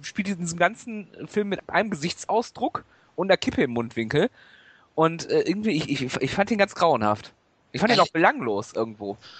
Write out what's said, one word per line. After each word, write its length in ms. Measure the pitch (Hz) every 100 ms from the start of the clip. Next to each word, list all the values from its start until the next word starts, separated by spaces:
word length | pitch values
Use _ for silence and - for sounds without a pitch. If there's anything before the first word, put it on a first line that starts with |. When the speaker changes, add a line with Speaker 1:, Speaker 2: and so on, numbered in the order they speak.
Speaker 1:
spielt 280 | - - 196
in 100 | 180
diesem 180 | 170 170
ganzen 520 | 175 233 - 214 190 - 160
Film 220 | 208 202
mit 200 | 185 -
einem 200 | 175 214
Gesichtsausdruck 960 | 160 160 - - 214 - - 262 - - _ _ -
und 100 | 190
einer 100 | 180
Kippe 260 | - 254
im 80 | 135
Mundwinkel. 580 | 117 113 - 110 147 226 - - - - _ _ -
Und, 340 | 160 165 -
äh, 120 | 156
irgendwie, 300 | - 196 214
ich, 180 | 151 151
ich, 260 | 139 127 -
ich 100 | 135
fand 180 | - 202
ihn 60 | 214
ganz 160 | 196
grauenhaft. 600 | - 165 127 107 107 - _ _ _ _
Ich 100 | 131
fand 100 | 220
ihn 80 | 226
Speaker 2:
Also 100 | 170
Speaker 1:
auch 40 |
belanglos 580 | 165 190 285 123 101 -
irgendwo. 440 | - 113 107 101 107 - -